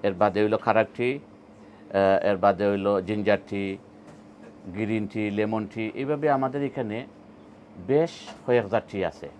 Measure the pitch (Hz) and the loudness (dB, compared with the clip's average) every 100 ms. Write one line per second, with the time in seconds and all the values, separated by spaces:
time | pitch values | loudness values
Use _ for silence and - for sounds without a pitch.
0 | 101 92 104 95 107 110 - 110 110 - | -2 2 2 4 2 2 2 2 2 -2
1 | 123 143 - - - - - - - 98 | -4 -4 -10 -20 -20 -20 -20 -20 -4 2
2 | 98 95 101 98 101 92 101 101 101 101 | 4 4 2 4 2 4 0 2 2 0
3 | 90 107 101 101 - 101 98 98 - - | 0 -2 2 0 0 -6 -4 -8 -14 -20
4 | - - - - - - 95 92 110 110 | -20 -20 -20 -20 -20 -18 -12 -6 -2 -2
5 | 104 110 107 104 107 110 104 113 110 - | -2 -4 -2 0 0 -2 -4 -6 -8 -6
6 | 135 151 147 139 135 143 139 143 110 110 | -4 -2 0 2 0 -2 -4 -4 -6 -6
7 | 139 - - - - - - - 90 143 | -10 -20 -20 -20 -20 -20 -20 -14 0 2
8 | 165 - - - - 120 101 110 - 101 | 2 -4 -18 -12 2 2 2 -2 -2 -4
9 | 87 - 71 | -4 -6 -18